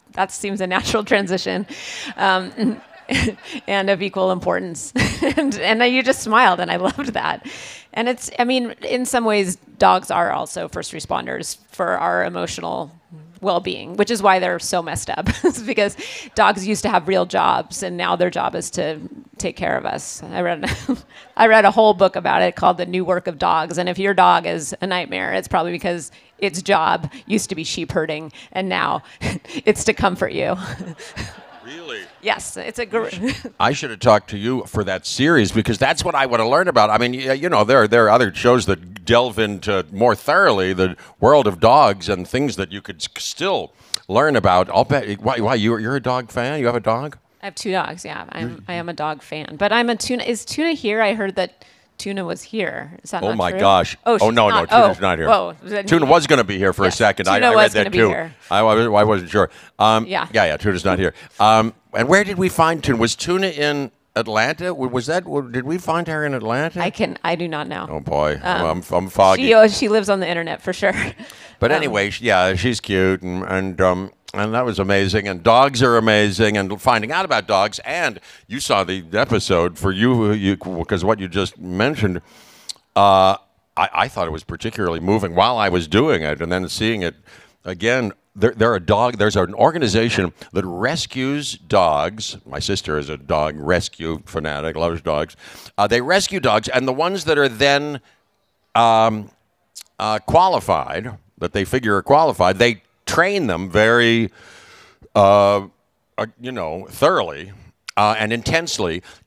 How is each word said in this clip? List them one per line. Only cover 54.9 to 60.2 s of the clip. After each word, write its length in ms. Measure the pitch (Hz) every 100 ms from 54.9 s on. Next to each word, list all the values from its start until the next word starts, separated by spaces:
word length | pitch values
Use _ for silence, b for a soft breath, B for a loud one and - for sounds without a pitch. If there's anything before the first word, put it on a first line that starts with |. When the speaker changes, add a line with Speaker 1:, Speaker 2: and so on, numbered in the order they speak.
| -
Speaker 1:
Oh, 40 |
Speaker 2:
not 160 | 95 87
here. 100 | 82
Speaker 1:
whoa. 260 | 101 87 156
Then 240 | 185 104 98
Speaker 2:
Tuna 200 | 165 139
was 220 | 165 139
gonna 160 | 139
be 140 | 101 95
here 160 | 95
for 100 | 87
a 40 | 92
Speaker 1:
Yes, 100 | -
Speaker 2:
second. 300 | 107 98 92
I, 80 | 101
Speaker 1:
Tuna 100 | 247
Speaker 2:
I 20 | 220
read 80 |
Speaker 1:
was 100 | 208
Speaker 2:
that 60 | 208
Speaker 1:
gonna 100 | 202
be 60 | 220
Speaker 2:
too. 80 | 214
Speaker 1:
here. 240 | - 160 - -
Speaker 2:
I, 100 | 98
I, 240 | 110 110 117 104
I 20 |
wasn't 260 | 107 101 87
sure. 200 | 101 87 B B -
Um, 260 | 107 110 117
Speaker 1:
Yeah. 200 | 185